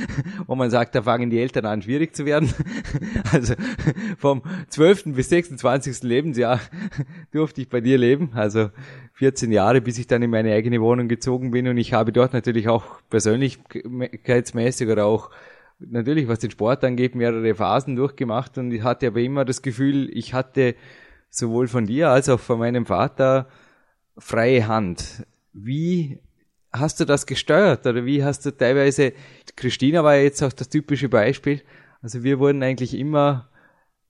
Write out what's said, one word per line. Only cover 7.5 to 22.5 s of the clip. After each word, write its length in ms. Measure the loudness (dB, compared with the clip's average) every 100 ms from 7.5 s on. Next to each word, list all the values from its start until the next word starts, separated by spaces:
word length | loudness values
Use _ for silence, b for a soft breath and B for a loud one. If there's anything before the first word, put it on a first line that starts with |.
| -4
ich 80 | -4
bei 120 | -2
dir 160 | 2 4
leben, 320 | 4 2 0
also 360 | -2 0 0 -2 B B B B
vierzehn 380 | 0 0 0 0
Jahre, 300 | 4 4 4
bis 160 | 0 -8
ich 80 | -2
dann 160 | 0
in 80 | 2
meine 240 | 0 2
eigene 260 | 2 2 0
Wohnung 280 | 2 2 0
gezogen 420 | -2 -2 -2 -2
bin, 160 | -2 0
und 100 | -2
ich 140 | 0
habe 220 | 0 2
dort 200 | 2 2
natürlich 360 | 0 0 0 2
auch 320 | 0 -2 -20 -2
persönlichkeitsmäßig 1800 | 0 2 2 0 -4 _ -12 -10 -8 -8 -8 0 0 0 -2 -2 -2 0
oder 180 | 2 2
auch 240 | 2 -2 B B B B _
natürlich, 480 | -8 -4 0 0 0
was 100 | -2
den 140 | -4
Sport 320 | -2 0 0
angeht, 320 | 0 0 -2 0
mehrere 400 | -2 0 0 0
Phasen 400 | 0 0 0 -2
durchgemacht, 640 | -4 -4 -4 -4 -6 -8
und 120 | -6
ich 120 | -2
hatte 240 | -2 0 -2
aber 140 | 0
immer 220 | -2 -2
das 200 | -2 -4
Gefühl, 440 | -6 -2 0 0 -2 -6
ich 200 | -6 -6
hatte 400 | -2 2 0 0 b b b b b
sowohl 360 | -6 -2 0 0
von 200 | 0 0
dir 240 | 2 4
als 180 | 4 4
auch 100 | 0
von 200 | 0